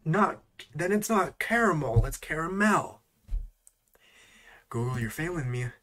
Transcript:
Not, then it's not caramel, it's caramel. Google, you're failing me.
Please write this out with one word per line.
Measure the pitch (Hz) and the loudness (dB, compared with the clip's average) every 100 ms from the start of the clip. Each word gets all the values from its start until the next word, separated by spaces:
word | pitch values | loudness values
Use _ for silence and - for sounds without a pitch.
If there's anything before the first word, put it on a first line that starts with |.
Not, | - 180 190 - _ _ - | 0 2 2 0 _ _ -14
then | 151 180 | -4 0
it's | 208 208 | 0 2
not | 220 170 - | 0 0 -2
caramel, | - 226 226 165 135 117 131 | 0 2 4 2 2 2 2
it's | - | -2
caramel. | - 156 165 190 214 185 123 - _ _ _ - - _ _ _ _ _ _ _ - - - - _ | -8 -6 -4 2 4 4 0 -10 _ _ _ -6 -6 _ _ _ _ _ _ _ -20 -20 -20 -20 _
Google, | 117 120 127 | -4 -2 -2
you're | 113 | -4
failing | 110 160 180 131 | -4 -4 -4 -4
me. | 123 123 - | -4 -6 -8